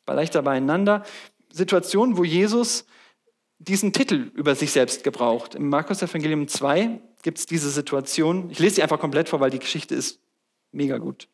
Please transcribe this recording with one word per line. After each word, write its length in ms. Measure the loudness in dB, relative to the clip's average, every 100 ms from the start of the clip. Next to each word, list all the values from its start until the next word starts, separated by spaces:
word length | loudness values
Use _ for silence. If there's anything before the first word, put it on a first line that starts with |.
| -4
leichter 340 | -2 0 0
beieinander. 640 | 2 0 2 2 4 2 -2 -18 -20 _ _
Situation, 640 | -4 2 2 2 2 4 2
wo 60 |
Jesus 640 | 2 4 4 2 0 -2 -8 -20 _ _ _ _ _ _
diesen 340 | -4 0 0
Titel 380 | 0 2 0 -2
über 220 | -2 0 0
sich 160 | 2
selbst 320 | 2 2 0
gebraucht. 500 | -4 0 0 0 -4
Im 160 | -6 -2
Markus 320 | 0 0 -4
Evangelium 460 | -4 -2 -2 -2 -2
zwei 520 | -2 0 2 0 -4 -12 _
gibt's 240 | -6 -6 -4
diese 240 | -2 -2
Situation. 800 | -2 -2 -4 -2 0 0 0 -4
Ich 100 | 2
lese 160 | 2 4
sie 80 |
einfach 160 | 2 0
komplett 300 | 0 0 0
vor, 100 | 0
weil 120 | 0
die 80 | 0
Geschichte 360 | -6 -8 -6 -6
ist 240 | -6 -8 _ _ _ _ _
mega 260 | -4 -2 -2
gut. 300 | -6 -10 -16